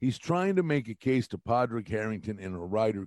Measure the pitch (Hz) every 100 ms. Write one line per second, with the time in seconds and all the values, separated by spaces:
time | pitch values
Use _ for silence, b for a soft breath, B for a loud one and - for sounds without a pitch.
0 | 127 113 - 175 190 185 165 147 113 107
1 | 131 131 - 92 113 120 123 113 101 110
2 | 107 104 110 101 95 90 87 107 110 98